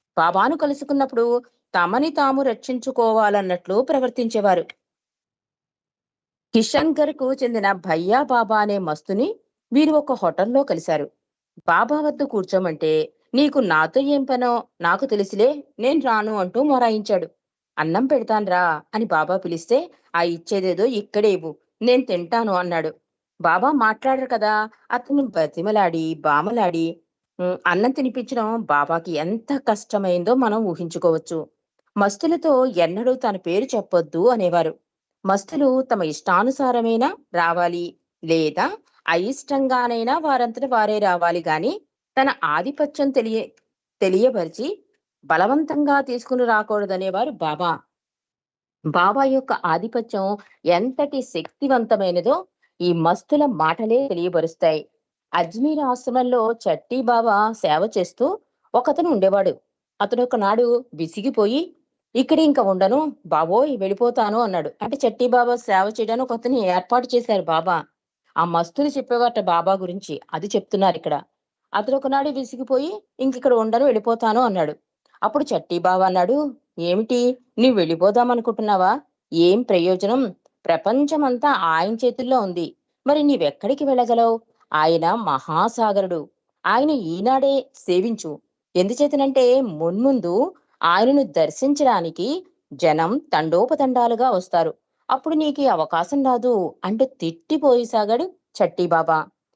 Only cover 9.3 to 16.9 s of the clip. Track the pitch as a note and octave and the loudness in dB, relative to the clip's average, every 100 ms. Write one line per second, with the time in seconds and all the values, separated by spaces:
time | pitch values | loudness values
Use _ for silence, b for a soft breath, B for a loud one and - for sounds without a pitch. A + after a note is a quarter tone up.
9.3 | A4+ _ _ _ B3+ D4+ D4+ D4 A#3+ F3 | -6 _ _ _ 2 2 2 0 -2 -2
10.3 | - G3+ C4 C#4 E3 E3+ D#3 C#3+ - _ | 0 0 2 0 -2 -2 -2 -4 -10 _
11.3 | _ _ - - E3+ A3+ D4 D4+ D4 C#4+ | _ _ -8 0 2 2 0 -2 -2 -4
12.3 | G#3+ F3+ F#3+ F#3 D#3+ D#3+ D#3 D#3 _ _ | -4 -2 -2 -2 -2 0 0 -2 _ _
13.3 | B3 D4 C#4+ G#3 D#3 D#3+ C4 C#4 C#4+ C4+ | 0 0 0 2 2 2 0 0 0 0
14.3 | B3+ B3 A#3+ - - E3+ F#3+ C4+ G#3 G3+ | -2 0 -2 -4 -4 -2 0 0 -2 -2
15.3 | G3 A#3+ D4 - - A#3+ D#4 B3+ A3 G#3+ | 0 0 0 -8 -6 -2 0 0 0 -2
16.3 | G#3+ F3+ A3+ D4 C4 A#3 | -4 -4 -2 0 2 2